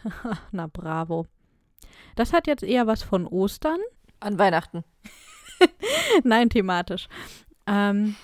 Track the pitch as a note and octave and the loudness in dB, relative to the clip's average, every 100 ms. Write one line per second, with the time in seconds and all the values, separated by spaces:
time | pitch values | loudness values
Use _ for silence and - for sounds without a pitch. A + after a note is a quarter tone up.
0 | G#3+ - A#3+ G3 - F#3 D#3+ E3+ D#3+ D#3+ | -12 -10 -8 -10 -10 -10 -10 -10 -8 -6
1 | E3 E3 D#3+ _ _ _ _ _ - - | -4 -4 -6 _ _ _ _ _ -20 -20
2 | - - A#3 E4+ D#4+ C#4+ - B3 A3 A3 | -8 -4 2 2 2 0 0 2 2 0
3 | - F#3+ - F#3 G3 - - E4+ A4+ - | 0 -2 0 0 -2 -2 -2 -2 -4 -12
4 | _ _ G#3 F#3+ G3 E3 - E3+ - _ | _ _ -4 2 4 2 -2 -8 -12 _
5 | G3+ - - - - - F4+ - A4 D5+ | -20 -20 -20 -20 -14 2 2 2 -4 -2
6 | D#5+ G4 B3 A3+ A#3 A#3 F#3+ F3 F3 F#3 | 2 2 4 4 4 2 0 -2 -4 -8
7 | - - - - - _ - G3+ G3+ G3+ | -10 -16 -18 -20 -20 _ -2 0 2 2
8 | G#3+ G#3 | -2 -4